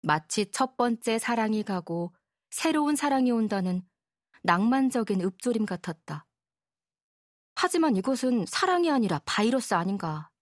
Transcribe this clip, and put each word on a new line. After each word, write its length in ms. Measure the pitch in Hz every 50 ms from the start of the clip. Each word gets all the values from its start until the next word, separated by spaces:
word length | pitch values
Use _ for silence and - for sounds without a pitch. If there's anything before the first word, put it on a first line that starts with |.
마치 480 | - 165 151 156 - _ - - 208 202
첫 260 | - - 262 262 _
번째 420 | - 240 240 233 226 - 240 226 226
사랑이 440 | - - 240 226 220 220 220 214
가고 520 | 208 - 196 180 170 - 170 170 170 175 _ _ _ _ _ _ _ _
새로운 460 | - - - 330 311 311 294 294 302
사랑이 340 | 285 - 294 277 269 254 247
온다는 560 | 240 226 220 208 208 196 185 185 180 185 - _ _ _ _ _ _ _ _ _ _ _
낭만적인 760 | _ - 170 180 208 233 254 269 269 262 - 254 220 - 202 185
읊조림 460 | 175 190 185 _ - 247 240 226 214
같았다. 600 | 202 185 175 - - 160 _ _ - 156 147 - _ _ _ _ _ _ _ _ _ _ _ _ _ _ _ _ _ _ _ _ _ _ _ _ _ _
하지만 420 | - - 349 - 349 320 311 226
이것은 500 | 185 185 262 269 247 - 254 247 233 175
사랑이 440 | 156 - - - 370 359 349 349 330
아니라 300 | 285 262 226 190 175 143 _
바이러스 480 | - - - 208 226 247 269 226 - 202
아닌가. 560 | 170 170 185 196 196 - 165 156 156 156 - _ _